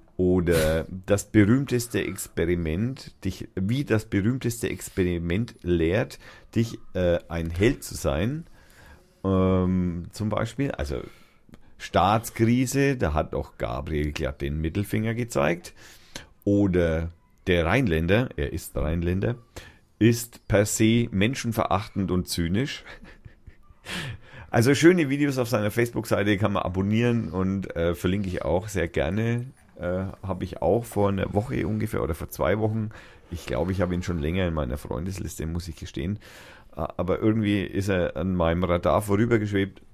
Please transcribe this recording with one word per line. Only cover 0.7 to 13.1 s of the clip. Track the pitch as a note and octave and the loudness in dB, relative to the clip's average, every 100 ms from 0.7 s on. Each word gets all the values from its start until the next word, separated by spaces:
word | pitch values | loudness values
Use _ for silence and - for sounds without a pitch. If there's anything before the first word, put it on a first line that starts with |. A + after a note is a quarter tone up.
| D#2+ - F#2 - | 0 -2 -8 0
das | G2+ | 0
berühmteste | - A2 G2+ B2+ C#3+ B2 A#2 A#2+ | 2 6 6 6 2 -2 -2 -2
Experiment, | - F#2+ - - E2+ F2 E2 E2 A#2 C3+ - - | -2 -6 -8 -2 0 0 0 0 -2 -6 -14 -10
dich, | F#2+ - - - | -8 -8 -8 -4
wie | F#2 B2+ | -2 0
das | D3 A2 | 0 0
berühmteste | - G2+ G2 C3 A#2+ A#2 - | 2 0 2 0 -2 -4 -4
Experiment | - - - F2+ F2 E2+ F2 A#2+ - | -6 -6 0 0 0 0 -2 -2 -6
lehrt, | F2 F2 E2 G2 C3+ - - - - | 0 2 4 2 0 -6 -20 -20 -6
dich, | - A#2 B2+ - | -2 -2 -2 -8
äh, | F#2+ F2+ F2 - | -2 2 2 0
ein | E2+ E2 | -6 -4
Held | E2+ G#2+ C#3+ | 2 2 2
zu | - - | -6 -6
sein, | E2+ C#2+ G#2 D3+ E3+ - - - - - _ _ | -2 0 -2 -4 -10 -20 -20 -20 -20 -20 _ _
ähm, | F#2+ F#2+ F#2 F#2 F2+ F#2 F2+ E2+ E2+ | 0 4 4 4 2 2 0 -4 -8
zum | - G#2+ | -6 -4
Beispiel. | G2+ A2+ - C#3 | -2 -2 -2 -4
Also | - C#2 C2 - - - _ _ - - - - | -4 -4 -6 -8 -16 -20 _ _ -20 -20 -18 -2
Staatskrise, | G2 F2 A2+ - - A2+ B2 B2+ C3+ C#3 C3+ | 2 4 4 0 0 4 4 2 2 2 2
da | F#2+ | 0